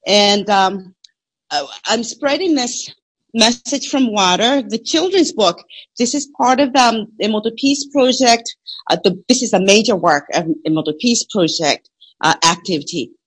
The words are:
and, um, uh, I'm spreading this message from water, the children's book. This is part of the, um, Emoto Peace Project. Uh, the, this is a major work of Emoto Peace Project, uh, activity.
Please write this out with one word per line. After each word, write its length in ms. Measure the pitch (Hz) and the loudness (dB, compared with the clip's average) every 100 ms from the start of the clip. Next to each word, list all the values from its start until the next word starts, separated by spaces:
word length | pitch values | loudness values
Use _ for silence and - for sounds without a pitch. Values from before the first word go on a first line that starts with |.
| - | 2
and, 440 | 208 202 208 202 | 4 4 2 2
um, 460 | 196 190 196 185 _ _ _ _ _ _ | 2 2 -2 -12 _ _ _ _ _ _
uh, 160 | 147 139 - - | -6 -6 -12 -4
I'm 180 | 220 | -4
spreading 520 | 233 - 285 294 381 294 | -4 -4 -2 -2 0 -2
this 340 | 240 - - - _ _ _ | -2 -8 -12 -18 _ _ _
message 560 | 226 220 240 - 277 - | 2 2 2 -6 -6 -4
from 220 | 277 247 | -2 0
water, 500 | 208 185 180 226 277 | 2 0 2 2 0
the 160 | 208 226 | -2 -8
children's 540 | - 320 359 370 311 | -2 -2 2 2 0
book. 320 | - 185 175 - - - - | 2 0 0 -16 -20 -20 -4
This 160 | 240 | -2
is 160 | 294 - - | -2 -8 -2
part 220 | 254 254 | 0 2
of 140 | 285 | 2
the, 80 | 269 | 4
um, 260 | 240 226 214 - | 2 2 -8 -6
Emoto 340 | 214 214 220 226 | -2 -2 -4 -2
Peace 280 | 277 285 - | -2 -2 -2
Project. 680 | 285 254 254 254 233 233 - - - - | 0 0 2 2 2 -2 -18 -20 -20 -4
Uh, 80 | 170 | 0
the, 180 | 190 180 - | 0 -2 -2
this 140 | 151 | 0
is 120 | 120 | 2
a 60 | 196 | 0
major 360 | 190 208 220 196 | 4 4 2 0
work 320 | 165 147 - | 2 0 0
of 120 | 160 165 156 160 | -4 -4 -6 -2
Emoto 300 | 156 156 151 | -2 -2 -2
Peace 260 | 240 233 - | 0 0 -2
Project, 640 | 208 165 160 151 123 _ _ - _ | 0 0 0 -2 -2 _ _ -20 _
uh, 140 | 156 160 165 | -2 2 0
activity. 680 | 180 - 160 143 170 117 _ | 0 -4 -6 -4 -8 -8 _